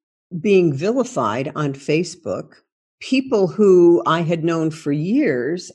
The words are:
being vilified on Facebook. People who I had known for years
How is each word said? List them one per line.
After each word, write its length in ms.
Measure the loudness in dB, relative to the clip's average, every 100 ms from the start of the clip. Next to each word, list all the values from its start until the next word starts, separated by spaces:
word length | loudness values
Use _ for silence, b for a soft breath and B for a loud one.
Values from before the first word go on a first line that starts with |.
| _ _ _ -6
being 320 | 2 4 4
vilified 800 | 0 -2 -2 -4 -2 -2 -2 -6 -4
on 160 | -6
Facebook. 840 | -6 -2 -2 -2 -8 -8 -8 -10 _ _ _ _ _
People 480 | -4 -4 0 -2 -2
who 540 | 2 4 6 6 4 2
I 160 | -2
had 220 | -2 -2
known 260 | -2 -2 -2
for 220 | -4 -6
years 800 | -4 -2 0 0 -2 -4 -6 -10